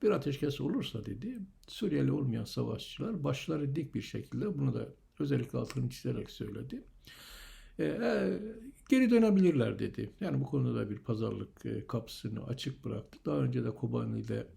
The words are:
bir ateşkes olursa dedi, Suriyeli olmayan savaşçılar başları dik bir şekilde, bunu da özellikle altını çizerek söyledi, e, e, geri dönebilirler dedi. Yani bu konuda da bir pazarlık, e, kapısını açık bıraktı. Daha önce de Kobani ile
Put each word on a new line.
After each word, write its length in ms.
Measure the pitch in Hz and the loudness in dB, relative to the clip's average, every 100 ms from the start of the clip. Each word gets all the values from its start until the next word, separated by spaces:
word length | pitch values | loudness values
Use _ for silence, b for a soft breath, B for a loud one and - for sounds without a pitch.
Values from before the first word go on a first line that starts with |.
bir 80 | 214 | 2
ateşkes 500 | 202 143 139 147 139 | 4 2 0 0 0
olursa 440 | - 247 - 113 - | 0 0 -2 -6 -6
dedi, 340 | - 208 247 190 - - | -6 -6 -8 -10 -16 -14
Suriyeli 440 | - 208 143 135 | -4 0 2 2
olmayan 340 | 143 135 113 113 | 2 2 0 -2
savaşçılar 800 | - 117 113 - - 220 202 | -2 -2 -4 -8 -6 -4 -2
başları 520 | 139 135 - 156 143 147 | 0 -2 -2 -2 0 -2
dik 200 | 143 - | -2 -4
bir 60 | |
şekilde, 580 | - - - 120 208 147 | -6 -8 -6 -4 -2 0
bunu 140 | 135 | 0
da 160 | 117 113 - _ - | 0 -4 -12 _ -4
özellikle 400 | 147 131 123 123 | 0 0 0 -2
altını 300 | 117 131 127 | -2 -2 -2
çizerek 400 | - 127 120 - | -2 -4 -4 -4
söyledi, 540 | - 107 101 127 262 - - B B B B B B B - | -8 -8 -8 -8 -10 -14 -20 B B B B B B B -4
e, 60 | 156 | -2
e, 540 | 165 233 214 190 190 214 226 247 - - | 0 2 2 2 0 -4 -10 -14 -6 4
geri 220 | 262 254 | 6 8
dönebilirler 680 | 233 220 196 185 147 110 101 | 8 8 8 8 6 4 2
dedi. 300 | 107 - 107 - | -2 -2 -6 -4
Yani 200 | 190 135 | -2 0
bu 40 | 135 | 0
konuda 340 | 139 123 117 | 2 2 0
da 100 | 104 | -2
bir 80 | 101 | -4
pazarlık, 680 | - 107 110 101 98 - 117 | -2 0 0 -2 -6 -8 -6
e, 220 | 110 - | -6 -4
kapısını 560 | 117 - - - 110 | -4 -4 -8 -6 -6
açık 420 | - 127 143 131 120 | -6 -6 -6 -6 -6
bıraktı. 340 | 110 - - 151 | -6 -8 -8 -2
Daha 140 | 147 | 0
önce 240 | 127 123 | 2 0
de 60 | 120 | -2
Kobani 500 | - 117 120 113 110 | -2 -2 -2 -2 -4
ile 280 | 110 110 - | -2 -4 -6